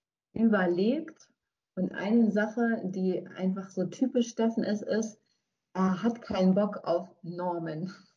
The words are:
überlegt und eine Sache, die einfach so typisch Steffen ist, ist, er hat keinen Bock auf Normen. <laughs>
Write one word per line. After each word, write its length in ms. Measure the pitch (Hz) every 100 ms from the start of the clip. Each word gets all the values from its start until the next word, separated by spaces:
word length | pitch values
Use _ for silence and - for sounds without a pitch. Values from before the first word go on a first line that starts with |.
| _ _ _
überlegt 960 | - 226 202 180 175 214 294 - - _ _ _ _ _
und 180 | - 185
eine 380 | - 196 233 220
Sache, 520 | 202 220 240 233 226
die 420 | 185 185 185 175 - -
einfach 340 | 185 190 190
so 160 | - 180
typisch 420 | - 254 247 233
Steffen 340 | - 226 226
ist, 200 | - 214
ist, 360 | - 208 220 - _ _ _ _ _
er 300 | 185 190 180
hat 180 | 226 233
keinen 320 | - 190 185
Bock 240 | 190 202 -
auf 240 | - 175 185 -
Normen. 720 | 170 175 180 170 165 156 185 -
<laughs> 60 | _